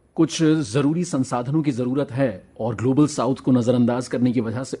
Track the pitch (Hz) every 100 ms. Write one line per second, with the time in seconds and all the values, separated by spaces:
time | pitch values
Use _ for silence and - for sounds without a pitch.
0 | _ - 160 - 160 156 123 123 143 165
1 | 175 139 131 123 120 156 151 120 123 135
2 | 139 123 135 92 - - 110 107 120 131
3 | 147 139 120 127 - 127 117 123 120 123
4 | 123 127 123 120 110 110 135 -